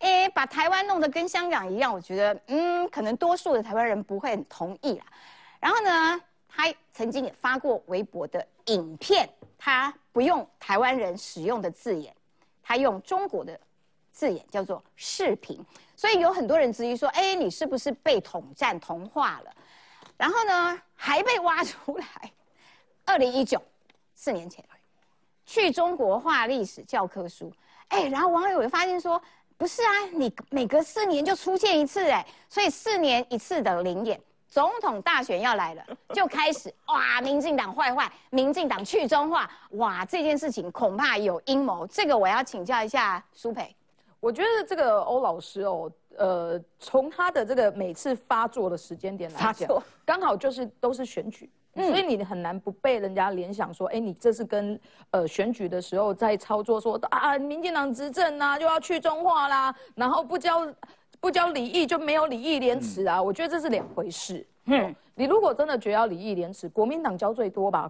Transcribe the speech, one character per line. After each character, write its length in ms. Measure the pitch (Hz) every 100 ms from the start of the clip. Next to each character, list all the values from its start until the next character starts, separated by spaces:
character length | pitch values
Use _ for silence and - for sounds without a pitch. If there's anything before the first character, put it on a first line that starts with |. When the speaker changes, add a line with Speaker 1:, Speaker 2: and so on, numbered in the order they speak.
Speaker 1:
诶， 260 | 381 370 381
把 160 | 349 -
台 240 | 311 320
湾 160 | 381 403
弄 140 | 359
得 80 | 302
跟 200 | 311 359
香 220 | 359 349
港 200 | 269 185
一 60 | 202
样， 160 | 262
我 80 | 190
觉 160 | 170 190
得， 240 | 208 208 -
嗯， 420 | 294 349 349 359
可 140 | -
能 120 | 214 240
多 200 | 339 349
数 160 | 349
的 100 | 240
台 120 | 220
湾 120 | 220 233
人 160 | 208
不 160 | 202 196
会 120 | 269
很 120 | 196 143
同 300 | - 180 196
意 140 | 285 196
啦。 60 | - - - - - -
然 120 | 320
后 80 | 453
呢， 380 | 403 330 320 349 - _ _
他 240 | - - - _
曾 180 | - 233
经 140 | 277
也 80 | 240
发 260 | - 254 262
过 240 | 285 208 -
微 160 | 185
博 240 | 202 185 151
的 180 | 175 - _ -
影 300 | 196 160 156
片， 300 | - 381 214 - - -
他 340 | 285 254 277 - _
不 80 | 240
用 260 | 285 311 - _
台 180 | - 196
湾 180 | 254 262
人 200 | 190 185
使 260 | - 170
用 200 | 165 214
的 80 | 175
字 260 | - 240 165
眼， 160 | 139 - _ _ _ _
他 140 | - 247
用 240 | 269 196
中 240 | - 370 403
国 180 | 180
的 140 | 147 165 _ _ _ _ _
字 180 | - 285
眼 120 | 175 -
叫 120 | 202
做 200 | 190 185 _ -
视 380 | - - 330 -
频。 220 | - - - - _ -
所 120 | 415
以 100 | 381
有 100 | 339
很 160 | 370 233
多 120 | 320
人 120 | 247
质 160 | 220 240
疑 80 |
说 140 | 240 285 339
，“哎， 180 | 381
你 140 | 370 208
是 180 | - 311
不 100 | 262
是 120 | 285
被 300 | - 320 220
统 240 | - 175 135
战 240 | - 254 170
同 280 | - 170 196
化 320 | 302 240 135 -
了？” 40 | - - - - - - -
然 100 | 302
后 160 | 466
呢， 340 | 427 359 349 359 _
还 280 | - - 302
被 180 | 466 453
挖 240 | 349 320
出 320 | - - - 285
来， 100 | - - - _ _ _ - _ _ _ -
二 100 | 349
零 160 | 247
一 100 | 254
九， 160 | 254 - - _ _ _ _
四 160 | - 285
年 180 | 185 175
前， 140 | - - - _ _ _ _ _ _ -
去 240 | 440 370
中 260 | 349 339 320
国 240 | 208 220
化 260 | 330 269 226
历 160 | 269
史 200 | 190 -
教 240 | - 240 180
科 200 | 196 175
书。 240 | - 165 - _ - -
哎， 200 | 392 285
然 120 | 269
后 80 | 359
网 180 | 339 392
友 120 | 349
就 60 | 233
发 160 | 330
现 160 | 370 359
说 200 | 349 349 - _ _ -
，“不 100 | 349
是 140 | -
啊， 220 | 453 403 392
你 180 | 339 240 - -
每 160 | 277 214
隔 160 | 294
四 240 | 320 440 403
年 180 | 285
就 100 | 330
出 220 | - 370 381
现 240 | 415 311
一 60 | 285
次， 240 | 403 330
哎， 160 | 202 - - -
所 160 | 403
以 60 | 381
四 300 | - 453 392
年 260 | 294 240 247
一 80 | 233
次 240 | - 339
的 200 | 202 175
灵 220 | 180 185
演。” 160 | 233 - _ _ _
总 220 | 277 330 466
统 180 | 403 302
大 220 | 339 294
选 180 | 254 180
要 140 | 240
来 200 | 208 165
了， 100 | 160 - - -
就 120 | - 359
开 260 | 285 311
始 200 | 302 - - -
，“哇， 340 | 285 254 247
民 180 | 262 285
进 160 | 311 269
党 180 | 196
坏 200 | 277 269
坏， 160 | 254 220 - -
民 240 | 262 269
进 160 | 330 294
党 160 | 190
去 240 | 202 427 269
中 220 | 294 302
化， 200 | 330 214 - -
哇， 320 | 202 220 180
这 180 | 190 349
件 140 | 302 294
事 140 | 311
情 200 | - 175
恐 220 | - 214
怕 220 | 202 277 214
有 240 | 208 170 -
阴 180 | 269
谋。” 220 | 262 175 180
这 160 | -
个 120 | 330 240
我 120 | 190
要 140 | 226
请 200 | 262 208
教 220 | 180 240
一 40 | 220
下 360 | 262 208 180 -
苏 180 | - 233
培。 240 | 226 170 _ _ _ _ -
Speaker 2:
我 140 | 226
觉 100 | 240
得 240 | 440 453 -
这 80 |
个 260 | 359 254 208
欧 180 | - 247
老 180 | 220 170
师 220 | - 196
哦， 300 | 196 170 160 - _ -
呃， 440 | 190 175 170 170 - _
从 280 | - 262 294
他 200 | - 359
的 140 | 285
这 100 | 214
个 160 | 254 208
每 200 | 202 185
次 240 | 160 277 247
发 320 | - 226 226
作 200 | 247 185
的 80 | 170
时 200 | - 170
间 180 | 190 196
点 140 | 165
来 40 | 156
讲， 140 | 214
Speaker 1:
发 0 |
作。 300 | 208 175 269 - _ -
Speaker 2:
刚 140 | 359
好 140 | 320
就 160 | 302 269
是 160 | 254 226 -
都 120 | 247
是 120 | 254
选 260 | 247 175 220
举， 180 | - - _ _
Speaker 1:
嗯。 120 | - 370
Speaker 2:
所 100 | 359
以 40 |
你 220 | 349 208
很 160 | 190 185
难 180 | 170 190
不 140 | 202
被 260 | 196 262 233
人 160 | 190
家 160 | 190 190
联 220 | 185 180
想 200 | 202 175
说 140 | 170 185
，“哎， 60 | 226
你 140 | 220
这 180 | 170 233
是 100 | 226
跟， 380 | 226 208 202 214 - - -
呃， 180 | 190 160
选 240 | - 214
举 160 | 226 175
的 120 | 180
时 160 | - 185
候 160 | 208
在 200 | 190 226 202
操 260 | - 208
作 180 | 208 220
说， 180 | 226 226 -
啊， 280 | - 285 285
民 240 | 285 311
进 120 | 349
党 180 | 311 277
执 180 | 233 285
政 280 | 302 339 294
啊， 180 | 285 285
就 60 |
要 160 | 320 320
去 180 | - 330
中 240 | 330 311
化 260 | 349 320 277
啦， 240 | 269 262 - -
然 160 | - 254
后 140 | 302
不 120 | 254 349
交， 300 | 349 339 311 - - - _ -
不 100 | 370
交 200 | 359 349
礼 140 | 285
义 220 | 240 349 285
就 100 | 330
没 180 | 294
有 120 | 311 311
礼 140 | 233
义 160 | 302 285
廉 220 | 247 254
耻 240 | 226 185
啊。” 140 | 190 180
Speaker 3:
嗯。 40 |
Speaker 2:
我 80 | 190
觉 120 | 196
得 40 | 330
这 120 | 330
是 80 | 302
两 180 | 208 165
回 200 | - 165
事。 340 | - - 180 - _
Speaker 1:
嗯。 280 | - 277 190 - _
Speaker 2:
你 120 | - 269
如 140 | 427
果 140 | 370
真 140 | 240 302
的 100 | 247
觉 120 | 208
得 40 |
要 120 | 208 226
礼 120 | 170
义 160 | 214
廉 180 | 180 175
耻， 160 | 196 175
国 140 | -
民 160 | 226 320
党 160 | 277 180
交 160 | 208
最 160 | 226 202
多 220 | 202 196
吧， 160 | 170